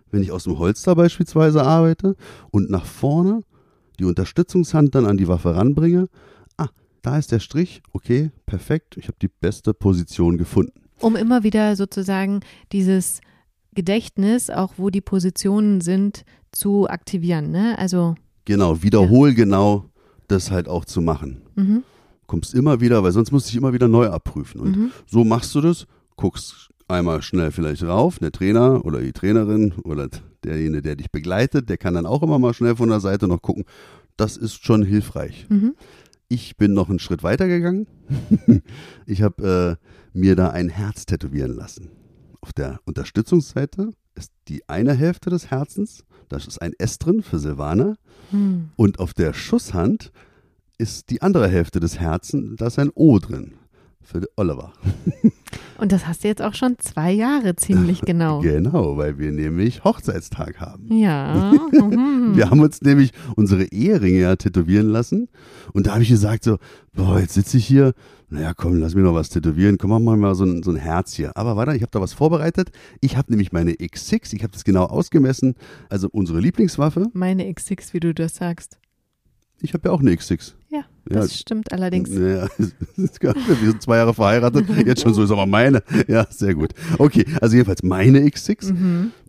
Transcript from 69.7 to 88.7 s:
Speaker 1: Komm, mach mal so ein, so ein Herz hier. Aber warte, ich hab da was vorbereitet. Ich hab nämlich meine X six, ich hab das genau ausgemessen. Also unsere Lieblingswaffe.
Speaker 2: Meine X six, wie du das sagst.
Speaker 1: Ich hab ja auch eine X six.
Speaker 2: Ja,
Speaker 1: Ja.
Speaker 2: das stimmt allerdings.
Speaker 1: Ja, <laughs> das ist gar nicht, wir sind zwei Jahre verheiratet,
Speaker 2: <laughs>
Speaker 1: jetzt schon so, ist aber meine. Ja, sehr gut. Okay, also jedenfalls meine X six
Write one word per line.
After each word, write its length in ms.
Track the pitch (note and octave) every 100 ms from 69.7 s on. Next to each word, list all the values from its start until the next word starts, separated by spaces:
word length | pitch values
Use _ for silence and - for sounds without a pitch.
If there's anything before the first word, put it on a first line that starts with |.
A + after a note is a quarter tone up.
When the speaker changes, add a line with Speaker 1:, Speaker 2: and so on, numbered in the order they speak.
| F#2+
Speaker 1:
Komm, 260 | G2 A2
mach 120 | A#2
mal 180 | A2 G2+
so 120 | F#2
ein, 180 | F#2 F2
so 80 | F2+
ein 60 | D#2
Herz 360 | D#2 E2+ -
hier. 220 | - D2 -
Aber 180 | A#2 G#2
warte, 180 | C3
ich 80 | B2+
hab 80 | A2+
da 80 | G#2
was 120 | F#2
vorbereitet. 580 | - D#3 E3 D#3+ F#3+ F#3 - - -
Ich 160 | C3 B2
hab 120 | -
nämlich 220 | A2 F#2
meine 240 | E2+ E2+ E2
X 280 | E2+ - -
six, 240 | A3+ -
ich 100 | G2+
hab 80 | F#2+
das 100 | -
genau 220 | - F#2
ausgemessen. 720 | F#2 - - D#3+ C3 C3 D3+ - - - -
Also 180 | G2+ F#2+
unsere 280 | G#2+ F2 E2
Lieblingswaffe. 680 | A2+ - F#3+ - D3+ E3+ A3
Speaker 2:
Meine 340 | F3+ F#3 F#3 F3+
X 160 | E3 -
six, 260 | F#3+ -
wie 60 | F3
du 140 | E3+
das 220 | D#3+ E3
sagst. 440 | - F3 E3+ - _ _ _ _ _ _ _ _ -
Speaker 1:
Ich 120 | -
hab 120 | E3+
ja 60 | F3+
auch 80 | F3
eine 100 | C3
X 160 | E2+ -
six. 280 | E2+ - - -
Speaker 2:
Ja, 100 | D4+ - _ -
Speaker 1:
Ja. 100 | -
Speaker 2:
das 160 | G3 -
stimmt 340 | - A3 -
allerdings. 360 | F3+ F3+ F#3 -
Speaker 1:
Ja, 380 | - F#3 F#3+ -
<laughs> 40 | -
das 160 | G2+ - F2 -
ist 220 | F#3 -
gar 160 | -
nicht, 120 | C#4 A#3+
wir 220 | B2+ A2
sind 100 | A2
zwei 160 | B2 A#2
Jahre 160 | A#2
verheiratet, 520 | A2+ G2+ A#2 A#2+ C#3+ -
Speaker 2:
<laughs> 160 | G#3+
Speaker 1:
jetzt 160 | A2+ B2
schon 120 | A#2
so, 100 | G#2+
ist 80 | G#2
aber 140 | G2+
meine. 380 | F#2+ G#2 C3 B2+ - G#2+ G2
Ja, 180 | A2 G#2+
sehr 260 | - G2+
gut. 180 | D#2 D#2 - E3 E3
Okay, 280 | D3 E3 D3 E3
also 140 | A2+
jedenfalls 280 | A#2+ G2+ F2+
meine 380 | F2+ F#2 A2+ C#3
X 200 | D3 -
six 260 | - G#3+ G3